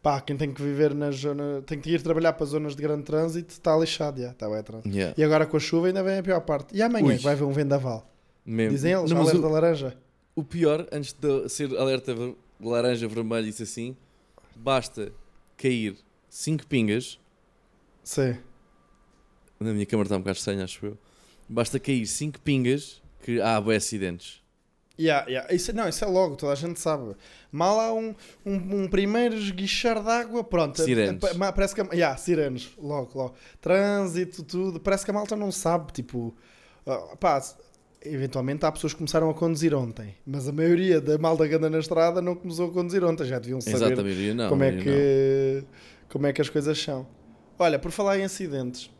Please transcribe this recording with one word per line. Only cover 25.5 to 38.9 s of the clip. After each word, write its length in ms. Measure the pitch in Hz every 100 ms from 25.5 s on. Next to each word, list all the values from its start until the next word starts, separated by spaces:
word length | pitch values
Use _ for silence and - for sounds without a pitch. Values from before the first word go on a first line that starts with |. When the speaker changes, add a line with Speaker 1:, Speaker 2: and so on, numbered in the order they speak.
Speaker 1:
Isso, 200 | 175 180
não, 120 | 220 202
isso 160 | -
é 60 | 202
logo, 260 | 185 185
toda 180 | 135 147
a 20 |
gente 260 | 139 170 170
sabe. 340 | 165 151 120 98 - - _
Mal 260 | 143 175 214
há 140 | 226
um, 220 | 226 220 208 - - -
um, 80 | 196 185 202
um 40 | 190
primeiro 460 | 190 202 220 240
esguichar 680 | 220 202 185 196 - 240 220
de 60 | 208
água, 340 | 233 233 233
pronto. 380 | 226 175 151 131
Speaker 2:
Sirenes. 380 | - 120 101 90
Speaker 1:
Pa-, 140 | -
ma-, 180 | 170 196
parece 220 | 190 196
que 80 | 208
a, 20 | 190
yeah, 240 | 175 165 131
sirenes, 540 | - 165 147 127 - -
logo, 320 | 147 147 123
logo. 200 | 139 127 - - -
Trânsito, 840 | - 190 202 202 190 165 180 180
tudo. 380 | 147 175 190 165
Parece 240 | 180 196
que 60 | 196
a 40 |
malta 220 | 202 208 214
não 160 | 202
sabe, 400 | 185 165 170 151
tipo, 420 | - 123 123 117 113 - _ _ _ -
ah, 280 | 127 85 -
pá, 180 | 180 143
se, 140 | 135 - - _ _ _
eventualmente 600 | 143 147 135 135 127 147
há 80 | 156
pessoas 220 | 151 160